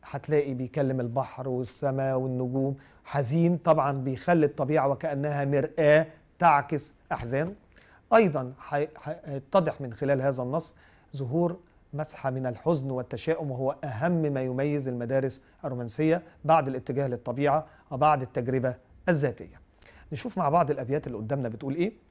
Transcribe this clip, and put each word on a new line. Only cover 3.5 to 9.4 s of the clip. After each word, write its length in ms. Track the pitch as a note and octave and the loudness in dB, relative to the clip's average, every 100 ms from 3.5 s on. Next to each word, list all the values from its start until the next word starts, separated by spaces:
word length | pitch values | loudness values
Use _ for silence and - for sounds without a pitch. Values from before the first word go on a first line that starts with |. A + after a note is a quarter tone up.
| F3 | 4
طبعا، 360 | - D3+ C#3 | 4 4 4
بيخلي 540 | C#3 C3 B2+ - F3 D3 | 0 -4 -4 2 4 4
الطبيعة 420 | - C3+ D3+ C#3 | 2 0 2 2
وكأنها 560 | C3+ D#3+ C#3 D3 C#3+ | 0 -2 -2 -2 -2
مرآة 640 | C#3 C#3+ C3+ - D3+ D3+ D#3 - _ _ | 0 0 0 4 6 6 4 -8 _ _
تعكس 560 | F3 C#3+ - D3+ - _ _ | 6 6 2 -6 -6 _ _
أحزانه. 420 | - A#2 C3 E3 G#3 _ - _ - _ | -8 -2 -2 -2 -8 _ -20 _ -20 _
أيضا 380 | A3+ G3+ D3 B2+ C3+ - | 6 6 2 -6 -10 -6
هي-، 200 | C#3+ D3+ - | -2 -4 -6
هيتضح 760 | - E3 - C#3 | -12 -10 -8 -10